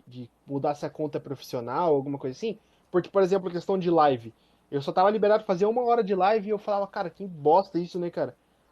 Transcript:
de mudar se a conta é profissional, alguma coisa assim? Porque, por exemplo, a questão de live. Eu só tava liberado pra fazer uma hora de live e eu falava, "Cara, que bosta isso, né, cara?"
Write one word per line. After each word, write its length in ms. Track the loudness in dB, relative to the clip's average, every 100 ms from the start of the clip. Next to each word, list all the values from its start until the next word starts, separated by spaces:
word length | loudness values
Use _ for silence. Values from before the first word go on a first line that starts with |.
| -16
de 220 | -18 -18 _ -8
mudar 280 | -4 -2
se 100 | -4
a 60 | -8
conta 280 | -6 -6 -6
é 20 |
profissional, 720 | -10 -12 -10 -8 -4 -2 2
alguma 240 | 2 0 -6
coisa 180 | -8 -8
assim? 220 | -8 -8 _ _ _
Porque, 180 | -2 0
por 140 | 2
exemplo, 260 | 2 2 -2
a 40 |
questão 260 | -6 -2 -2
de 100 | 2
live. 440 | 4 4 2 -4 -18 _ _ _
Eu 120 | -6
só 80 | -2
tava 180 | 2 2
liberado 340 | 4 4 2
pra 100 | 2
fazer 120 | 0 0
uma 160 | 2
hora 180 | 2 2
de 120 | 0 0
live 320 | 2 2 0
e 20 |
eu 80 | -4
falava, 300 | -2 -4 -4
"Cara, 200 | -6 -8
que 160 | -10
bosta 540 | -14 -2 4 4 4 -4
isso, 200 | -4 -6
né, 100 | -6
cara?" 240 | -4 -6 -8 _ _ _